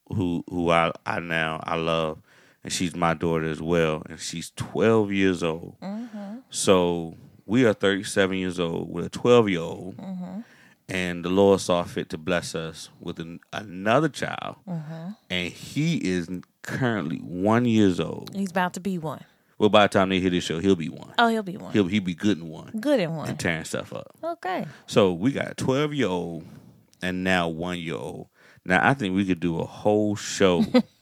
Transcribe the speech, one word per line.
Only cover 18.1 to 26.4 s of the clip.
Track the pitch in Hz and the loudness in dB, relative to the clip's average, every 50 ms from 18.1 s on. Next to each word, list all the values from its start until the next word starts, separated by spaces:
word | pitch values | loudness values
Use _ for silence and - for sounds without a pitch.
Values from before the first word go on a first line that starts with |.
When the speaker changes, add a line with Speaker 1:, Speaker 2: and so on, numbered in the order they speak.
| - - - - - | -4 -10 -10 -10 -6
Speaker 2:
He's | 196 202 185 | -6 -6 -4
about | 165 190 180 180 - | -2 -2 -2 -2 -4
to | 196 | -6
be | 175 196 185 175 | -6 -4 -6 -4
one. | 156 156 123 110 - _ _ _ _ _ _ | -6 -8 -8 -10 -14 _ _ _ _ _ _
Speaker 1:
Well, | - 107 104 | 2 2 6
by | 98 107 101 | 8 8 8
the | 95 - | 8 6
time | 104 95 95 | 4 2 4
they | 95 90 | 2 2
hear | 90 92 | 2 2
this | 90 87 85 | 2 0 0
show, | - 78 82 | -2 -4 0
he'll | 92 98 95 | 4 4 4
be | 82 78 - | 4 2 -6
one. | - 76 - - - - | -8 -10 -14 -10 0 2
Speaker 2:
Oh, | 233 233 | 2 2
he'll | 226 220 208 | 2 0 -4
be | 185 170 | -6 -10
one. | - - - - | -12 -12 -2 2
Speaker 1:
He'll, | 107 98 | 2 2
he'll | 85 101 107 92 | 4 2 0 0
be | 92 85 | -2 -4
good | 78 98 107 98 78 | 0 2 0 0 0
in | 85 82 | -2 -12
one. | 80 82 82 - - 220 | -12 -14 -14 -10 -10 -4
Speaker 2:
Good | 220 285 294 247 | 0 2 2 2
in | 175 156 165 | 2 0 -2
one. | 151 - - | -6 -6 -6
Speaker 1:
And | - - | -6 -2
tearing | - 90 82 80 80 | -2 -2 -2 -2 -4
stuff | - - - - - - | -6 -8 -8 -8 -8 -12
up. | - - - _ _ - | -14 -14 -14 _ _ -8
Speaker 2:
Okay. | 330 339 - - 359 370 269 165 151 - - - | -8 -8 -8 -8 -6 -6 -6 -6 -8 -12 -18 -14
Speaker 1:
So | - - 123 104 92 90 | 0 2 4 4 4 2
we | 82 95 - 139 | 0 -2 -2 -2
got | - - - | -2 -6 -6
a | - | -6
twelve-year-old | - - - 131 139 151 151 147 143 120 92 92 87 87 85 82 78 | -6 -2 -2 0 0 0 -2 -2 -2 -2 0 0 -2 -4 -6 -8 -10